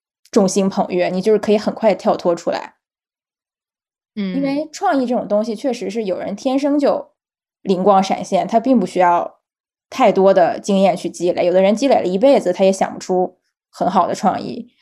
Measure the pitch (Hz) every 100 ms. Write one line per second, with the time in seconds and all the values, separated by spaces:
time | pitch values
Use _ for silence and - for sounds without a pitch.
0 | _ _ _ 226 190 202 190 196 - 180
1 | 175 185 202 214 214 208 208 - 220 185
2 | 214 185 180 170 - - - _ _ _
3 | _ _ _ _ _ _ _ _ _ _
4 | _ 214 196 185 277 285 302 - 381 277
5 | 240 226 185 208 233 208 277 233 196 226
6 | 208 - - 202 269 269 285 285 262 -
7 | - _ _ _ _ _ - 180 202 196
8 | 196 - 190 190 180 226 254 247 185 180
9 | 175 175 - - _ _ _ _ _ -
10 | 233 190 196 190 160 - - 196 190 175
11 | 175 - 175 - 180 180 190 220 269 226
12 | 180 185 262 240 180 180 190 190 - -
13 | - 180 185 - _ _ _ - - 190
14 | - 151 196 - - 233 - _